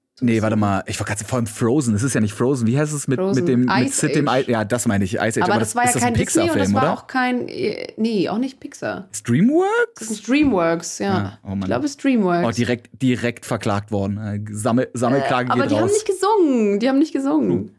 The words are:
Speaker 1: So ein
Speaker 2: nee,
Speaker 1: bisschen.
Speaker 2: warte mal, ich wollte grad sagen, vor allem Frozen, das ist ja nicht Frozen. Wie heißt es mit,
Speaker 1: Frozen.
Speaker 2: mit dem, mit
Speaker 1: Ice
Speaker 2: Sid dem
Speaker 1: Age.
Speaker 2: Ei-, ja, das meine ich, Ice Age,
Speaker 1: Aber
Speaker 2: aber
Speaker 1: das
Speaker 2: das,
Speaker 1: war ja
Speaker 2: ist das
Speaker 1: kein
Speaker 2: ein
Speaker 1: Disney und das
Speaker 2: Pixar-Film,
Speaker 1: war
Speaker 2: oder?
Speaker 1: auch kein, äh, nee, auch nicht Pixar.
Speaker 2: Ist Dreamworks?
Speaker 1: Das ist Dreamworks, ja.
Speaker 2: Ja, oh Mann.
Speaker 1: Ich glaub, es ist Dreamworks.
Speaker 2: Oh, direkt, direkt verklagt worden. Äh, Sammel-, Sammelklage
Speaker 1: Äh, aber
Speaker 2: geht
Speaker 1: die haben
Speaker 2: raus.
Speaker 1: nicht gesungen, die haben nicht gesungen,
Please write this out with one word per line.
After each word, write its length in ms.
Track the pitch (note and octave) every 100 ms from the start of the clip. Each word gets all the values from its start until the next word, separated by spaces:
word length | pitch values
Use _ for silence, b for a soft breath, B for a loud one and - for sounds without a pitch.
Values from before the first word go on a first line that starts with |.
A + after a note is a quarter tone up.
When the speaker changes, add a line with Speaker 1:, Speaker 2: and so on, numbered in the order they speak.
| _
Speaker 1:
So 100 | -
ein 20 | A#2+
Speaker 2:
nee, 60 |
Speaker 1:
bisschen. 100 | A2+
Speaker 2:
warte 120 | G#2+ G#2+
mal, 280 | G#2 F#2+ -
ich 120 | F#2+
wollte 100 | G#2
grad 80 | G#2
sagen, 100 | G#2+
vor 80 | C3
allem 100 | A2+
Frozen, 460 | - A#2 C#3+ A#2+
das 100 | G#2
ist 120 | C3
ja 80 | B2
nicht 100 | G#2
Frozen. 340 | - A#2+ C#3 A2
Wie 120 | C3+
heißt 160 | D3+
es 120 | D3 -
mit, 100 | C3
Speaker 1:
Frozen. 220 | F#3+ -
Speaker 2:
mit 40 | F3
dem, 120 | B2 B2+
mit 40 | C#3 C4+
Speaker 1:
Ice 180 | - D#3
Speaker 2:
Sid 80 |
dem 120 | D#3+ B2
Speaker 1:
Age. 200 | B2+ C3
Speaker 2:
Ei-, 40 |
ja, 120 | A2+
das 220 | G#2+ A#2+ A2+
meine 180 | G2+
ich, 100 | F#2+ A2+
Ice 60 |
Age, 200 | A2 -
Speaker 1:
Aber 100 | -
Speaker 2:
aber 80 | G#3
Speaker 1:
das 80 | G#3+
Speaker 2:
das, 60 | A#3+
Speaker 1:
war 60 |
ja 60 | B3
Speaker 2:
ist 40 | A#3+
das 60 |
Speaker 1:
kein 120 | B3
Speaker 2:
ein 40 | A3+
Speaker 1:
Disney 240 | - E4
und 40 | E4+
das 60 |
Speaker 2:
Pixar-Film, 200 | D#4 F#3+
Speaker 1:
war 80 | G3+
Speaker 2:
oder? 100 | C4
Speaker 1:
auch 120 | C4 -
kein, 420 | C4 B3+ B3 -
äh, 440 | - G#3+ - - -
nee, 300 | A3 G#3+ D#3+
auch 80 | G#3
nicht 200 | C4 -
Pixar. 480 | C#4+ - A2+ F#2+ -
Speaker 2:
Ist 160 | - -
Dreamworks? 680 | A#2+ A3+ D#4 F#4+ A#4 A#4 -
Speaker 1:
Das 120 | A3
ist 160 | G#3 G#3+
Dreamworks, 720 | C#4 D4 F#3+ E3 E3+ - -
ja. 60 | G3+ F#3+
Speaker 2:
Ja, 200 | G2 -
oh 60 | -
Mann. 100 | F#2+
Speaker 1:
Ich 60 | F#2+
glaub, 180 | A2+
es 60 | C#4+
ist 120 | -
Dreamworks. 440 | C#4 B3 F#3 E3+ E3
Speaker 2:
Oh, 20 |
direkt, 500 | G#2+ A#2 A#2+ - -
direkt 420 | C3 A#2 A#2 -
verklagt 460 | - A2+ A2+ G2+ G#2
worden. 240 | G#2 G2 G2+
Äh, 240 | G#2+ G#2 G#2
Sammel-, 380 | G#2 A2+ A#2 B2+
Sammelklage 560 | A#2 A#2+ C#3 C3+ C3 B2
Speaker 1:
Äh, 20 |
aber 100 | B2
Speaker 2:
geht 80 | -
Speaker 1:
die 20 | -
haben 60 |
Speaker 2:
raus. 100 | G4
Speaker 1:
nicht 140 | G#4 G#4
gesungen, 720 | F#4+ F#4+ A4 D#4 B3+ G#3 G3+
die 80 | B3
haben 100 | C4+
nicht 140 | D#4
gesungen, 600 | C#4+ C4+ D4+ G#3 F2+ G#2+